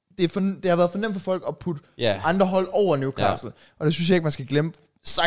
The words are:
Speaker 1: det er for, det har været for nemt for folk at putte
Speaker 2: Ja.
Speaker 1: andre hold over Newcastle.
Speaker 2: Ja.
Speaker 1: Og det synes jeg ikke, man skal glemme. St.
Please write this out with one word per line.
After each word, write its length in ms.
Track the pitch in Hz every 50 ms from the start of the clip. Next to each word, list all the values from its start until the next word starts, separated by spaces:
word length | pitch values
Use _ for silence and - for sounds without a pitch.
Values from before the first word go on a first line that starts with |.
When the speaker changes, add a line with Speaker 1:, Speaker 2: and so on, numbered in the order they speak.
| _ _ _
Speaker 1:
det 60 | - 175
er 40 |
for, 120 | 165 - 196
det 260 | 190 196 185 135 -
har 100 | 180 170
været 160 | 175 175 175
for 60 | 180
nemt 160 | 196 220 220 196
for 60 | 190
folk 240 | - 185 185 180 -
at 100 | 127 160
putte 240 | - - 175 160 143 _ _ _
Speaker 2:
Ja. 240 | - 120 110 101 95 -
Speaker 1:
andre 220 | 160 180 196 196
hold 220 | 185 190 190 185 185
over 260 | - 208 202 180 147
Newcastle. 540 | 135 135 135 - - 208 202 175 147 127 110 -
Speaker 2:
Ja. 60 | _ - _ _ -
Speaker 1:
Og 60 | 156
det 80 | 151 160
synes 160 | 170 170 175
jeg 60 | 180
ikke, 80 | 175 165
man 80 | 151
skal 140 | 139 - 127
glemme. 240 | 117 135 147 156 165 - - _ _ _ _ -
St. 160 | - - 175 170